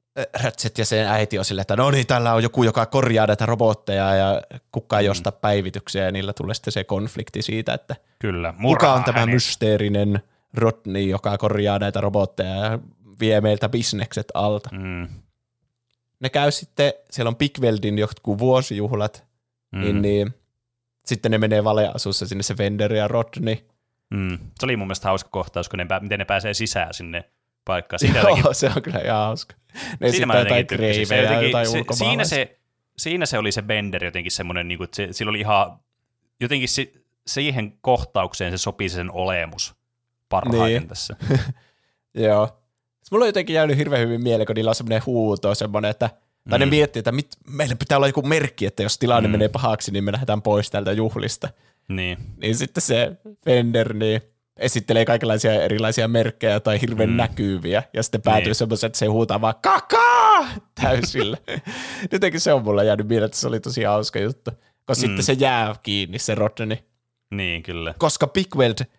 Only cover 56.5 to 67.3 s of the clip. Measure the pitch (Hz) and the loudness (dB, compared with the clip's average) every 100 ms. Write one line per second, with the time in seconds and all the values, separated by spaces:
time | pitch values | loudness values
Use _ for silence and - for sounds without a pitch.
56.5 | 104 110 104 117 113 110 117 113 - 101 | 0 2 0 0 0 2 2 0 -2 -2
57.5 | 95 87 104 - 110 110 110 110 107 90 | -2 -2 -2 -2 -4 -2 -2 2 2 2
58.5 | 110 113 110 113 - 107 110 113 107 110 | 0 0 -2 -2 0 0 2 2 0 0
59.5 | 110 381 381 - 453 480 494 440 403 254 | 0 2 2 2 4 6 6 6 6 4
60.5 | - - - 139 127 - 127 104 127 - | -4 -14 -4 0 2 0 -2 -2 -4 -8
61.5 | - - - - - 190 190 196 160 - | -10 -8 -12 -12 -10 -4 0 0 0 2
62.5 | 139 107 101 107 104 107 113 110 - 127 | 2 4 2 4 2 2 0 0 -2 -4
63.5 | 113 - 123 104 104 107 - 104 131 - | -4 -4 -4 0 0 0 -4 -4 -6 -10
64.5 | - _ _ - 123 123 98 95 135 135 | -14 _ _ -4 -2 0 0 0 2 2
65.5 | 123 107 107 - 101 90 107 - 104 107 | 2 0 -4 -4 -2 -2 -4 -4 0 0
66.5 | - 110 113 - _ _ _ _ | -2 -6 -6 -8 _ _ _ _